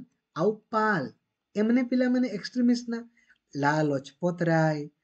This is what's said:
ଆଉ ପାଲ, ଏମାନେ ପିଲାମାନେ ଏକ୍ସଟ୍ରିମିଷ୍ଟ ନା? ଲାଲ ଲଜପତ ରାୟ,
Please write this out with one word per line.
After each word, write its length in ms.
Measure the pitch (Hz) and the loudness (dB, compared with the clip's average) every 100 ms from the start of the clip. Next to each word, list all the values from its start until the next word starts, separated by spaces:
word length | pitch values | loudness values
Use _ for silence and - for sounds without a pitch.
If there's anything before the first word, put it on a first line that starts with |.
| - _ _ 147 | -6 _ _ -2
ଆଉ 160 | 196 214 - | -2 -2 -4
ପାଲ, 320 | 220 214 190 120 - _ _ _ 202 | 0 0 0 -2 -10 _ _ _ -2
ଏମାନେ 280 | 220 247 | 2 2
ପିଲାମାନେ 440 | 247 254 254 247 247 | 2 0 2 0 0
ଏକ୍ସଟ୍ରିମିଷ୍ଟ 600 | 202 - 254 240 240 - | -4 -8 0 2 2 -2
ନା? 100 | 233 233 _ _ _ _ 143 | -10 -10 _ _ _ _ -2
ଲାଲ 300 | 143 156 151 | 0 2 0
ଲଜପତ 520 | 139 - - 175 175 | -2 -6 -6 -4 -2
ରାୟ, 380 | 165 165 156 151 147 _ | 2 2 2 0 -6 _